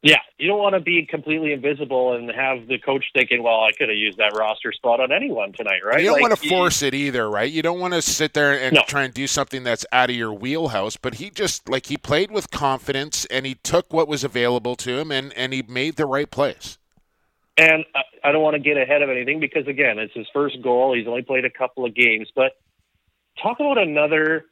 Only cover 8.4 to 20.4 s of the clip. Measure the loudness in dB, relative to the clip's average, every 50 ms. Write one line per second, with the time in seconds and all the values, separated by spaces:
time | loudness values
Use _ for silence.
8.4 | 4 4 4 2 2 4 4 4 4 2 0 -2 -2 -2 -4 -6 -4 -2 -2 -2
9.4 | -2 -4 -6 -6 -2 -2 -2 -2 -2 2 4 4 4 4 2 -2 -4 -6 -6 -6
10.4 | -4 -4 -2 -2 -2 -2 -2 -2 -2 -2 -6 -6 -8 -8 -8 -6 -14 -12 _ -4
11.4 | -2 -2 -2 -6 _ -4 -4 -4 -2 -4 -8 -8 _ 0 0 0 0 0 -2 -6
12.4 | -6 -6 -8 -2 0 0 0 -2 -4 -4 -4 -4 -4 -4 -6 -6 -6 -2 -4 -4
13.4 | -2 -4 -10 _ _ 0 0 0 0 _ 0 0 2 2 0 -4 -4 -4 0 2
14.4 | 2 2 2 0 0 -2 -6 -4 -4 -4 -4 -4 -4 -2 -2 -4 -4 -4 -6 -6
15.4 | -6 -4 -4 -6 -6 -6 -4 -4 -2 -2 -2 -2 -2 0 0 -2 -2 -4 -2 -2
16.4 | -2 -2 -2 -6 -14 -18 -18 _ _ _ _ _ _ _ _ _ _ _ _ _
17.4 | _ _ _ 4 6 6 6 4 0 _ _ -6 -6 -6 _ -2 0 2 2 4
18.4 | 4 2 2 2 0 0 2 2 2 2 2 2 2 0 0 -2 -2 -2 -4 -2
19.4 | -4 -4 -4 -4 -4 -4 -2 0 0 0 0 -2 -6 -8 -8 -12 -12 -6 -2 -2